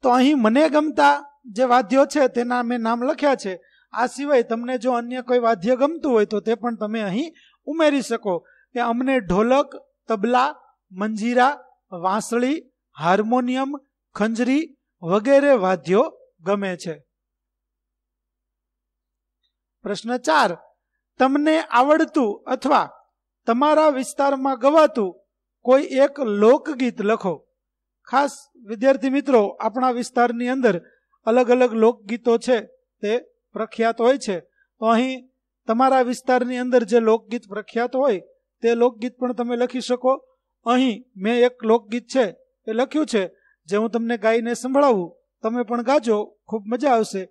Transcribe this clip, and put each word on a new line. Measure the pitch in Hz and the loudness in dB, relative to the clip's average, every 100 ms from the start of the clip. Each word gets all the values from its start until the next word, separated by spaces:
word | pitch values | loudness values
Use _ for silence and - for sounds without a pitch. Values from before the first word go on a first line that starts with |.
તો | 262 | 2
અહીં | 247 262 302 | 4 4 4
મને | 220 240 311 | 2 2 2
ગમતા | 294 311 302 285 285 294 _ 254 | 2 0 2 2 2 -4 _ -16
જે | 202 | -4
વાદ્યો | 254 247 196 262 277 | 2 2 2 2 2
છે | 294 254 | 2 0
તેના | 254 240 247 | 0 -4 -4
મેં | 240 247 | -4 -4
નામ | 226 233 | -2 -2
લખ્યા | 254 320 285 262 | -2 0 0 0
છે. | 202 180 _ _ _ | -4 -10 _ _ _
આ | - 240 | -4 -4
સિવાય | 247 285 277 | -4 0 0
તમને | 233 226 240 254 | 0 -4 -4 -4
જો | 226 | -2
અન્ય | 240 240 254 | -4 -4 -10
કોઈ | 247 247 | -2 0
વાદ્ય | 226 226 180 254 | 0 0 0 0
ગમતું | 285 330 294 | 0 -2 0
હોય | 233 208 | 2 2
તો | 208 | -2
તે | 208 226 | -4 -4
પણ | 233 226 | -4 -6
તમે | 208 226 | -6 -6
અહીં | 208 190 311 _ _ _ - | -4 -4 -6 _ _ _ -10
ઉમેરી | 311 302 285 | 0 2 2
શકો | - 233 208 170 _ _ _ | -2 -6 -4 -4 _ _ _
કે | 240 | -6
અમને | 240 233 262 262 | -4 -2 0 -2
ઢોલક, | 185 180 226 262 285 - _ _ _ | 0 0 2 2 0 -8 _ _ _
તબલા, | 220 220 247 269 302 _ _ _ | -4 0 0 0 -4 _ _ _
મંજીરા, | 185 208 220 226 247 254 285 - _ _ | -8 -6 -4 -2 2 2 0 -14 _ _
વાંસળી, | 180 180 208 - 233 254 302 - _ _ - | -6 -4 -4 -4 -2 -2 -4 -8 _ _ -6
હાર્મોનિયમ, | 160 196 214 247 247 254 269 285 _ _ _ - | 0 0 2 -2 -2 -4 -4 -8 _ _ _ -6
ખંજરી | 208 226 247 277 320 _ _ _ | -4 -2 0 0 -2 _ _ _
વગેરે | 165 196 214 277 285 | -2 -2 4 4 4
વાદ્યો | 262 185 185 143 190 311 - _ _ | 2 2 -2 0 0 0 -4 _ _
ગમે | 170 202 196 180 | -4 -4 -4 -8
છે. | 180 147 _ _ _ _ _ _ _ _ _ _ _ _ _ _ _ _ _ _ _ _ _ _ _ _ _ _ _ _ | -10 -14 _ _ _ _ _ _ _ _ _ _ _ _ _ _ _ _ _ _ _ _ _ _ _ _ _ _ _ _
પ્રશ્ન | 208 180 226 247 | -12 -10 -8 -6
ચાર, | 247 311 220 165 _ _ _ _ _ _ | 0 2 2 -2 _ _ _ _ _ _
તમને | 262 277 294 311 | 0 2 2 0
આવડતું | 311 240 269 311 320 320 233 208 - | 0 0 4 2 2 0 -2 -4 -6
અથવા | 262 262 262 156 - _ _ _ _ - | -4 0 0 0 -8 _ _ _ _ -4
તમારા | 233 294 311 311 | 0 2 4 4
વિસ્તારમાં | 262 269 - 277 277 269 262 | 2 -6 -2 -2 0 -4 0
ગવાતું | 254 311 302 285 196 170 _ _ _ _ | 2 4 4 2 -6 -6 _ _ _ _
કોઈ | - 262 | 2 2
એક | 294 262 277 277 | 2 0 0 0
લોકગીત | 247 202 214 285 - 269 247 - | -4 2 4 4 0 -4 -4 -2
લખો. | 202 220 190 151 _ _ _ _ _ _ - | -2 -2 -2 -8 _ _ _ _ _ _ -4
ખાસ | 247 285 - _ _ 220 | -2 -2 -6 _ _ -14
વિદ્યાર્થી | 220 262 269 254 | -2 2 2 2
મિત્રો, | 269 285 247 202 | -2 2 2 2
આપણા | - 220 220 254 | -2 -6 -2 -2
વિસ્તારની | 240 247 - 240 233 247 | -2 -4 0 0 0 -4
અંદર | 269 240 175 - _ _ _ | 0 0 0 -6 _ _ _
અલગ | - 240 240 | 0 2 4
અલગ | 247 247 | 4 2
લોકગીતો | 226 220 226 - 220 240 233 | 4 2 2 -8 -6 0 0
છે | 233 240 170 _ _ _ | 2 -2 -2 _ _ _
તે | 208 233 - _ _ | -4 -4 -6 _ _
પ્રખ્યાત | 202 220 - 226 233 | -10 -10 -2 -2 2
હોય | 233 277 | 2 2
છે. | - 180 - _ _ _ | -2 -8 -8 _ _ _
તો | 220 | 0
અહીં | 226 262 262 254 _ _ _ - | 2 0 -4 -14 _ _ _ -6
તમારા | 220 262 262 | 0 2 2
વિસ્તારની | 247 247 - 254 247 247 | 0 -2 0 0 0 -6
અંદર | 247 247 | 0 0
જે | 220 233 | 2 2
લોકગીત | 220 220 _ 233 _ | 2 0 _ -10 _
પ્રખ્યાત | 202 208 226 240 262 | -12 -8 -4 -4 0
હોય | 277 196 - _ _ _ | 0 -2 -6 _ _ _
તે | 233 233 | -2 2
લોકગીત | 240 226 247 247 | 0 0 -10 _
પણ | 247 | -6
તમે | 240 240 240 | -4 -4 -2
લખી | 240 254 | -2 -4
શકો. | 226 247 254 269 _ _ _ _ - | -4 -2 0 -2 _ _ _ _ -2
અહીં | 247 262 202 - 190 | 0 2 -2 -10 -8
મેં | 196 | -2
એક | 240 247 247 | 2 2 0
લોકગીત | 220 233 208 233 233 | 0 0 0 -10 -4
છે | 262 214 - _ _ - | -2 -2 -4 _ _ -8
એ | |
લખ્યું | 220 269 302 302 | -4 -2 -2 -2
છે, | 220 185 _ _ _ _ | -2 -4 _ _ _ _
જે | 202 | -4
હું | 226 | -2
તમને | 233 233 233 | -4 -4 -2
ગાઈને | 220 226 226 | 0 0 -2
સંભળાવું, | 233 254 269 285 214 170 - _ _ | -6 -2 2 2 2 -2 -12 _ _
તમે | 226 240 | -6 -6
પણ | 233 240 | -4 -4
ગાજો, | 233 294 233 208 214 _ _ | 0 0 2 -2 -2 _ _
ખૂબ | 220 202 | -10 -6
મજા | 240 285 | -4 2
આવશે. | 233 220 196 185 | 2 0 -6 -12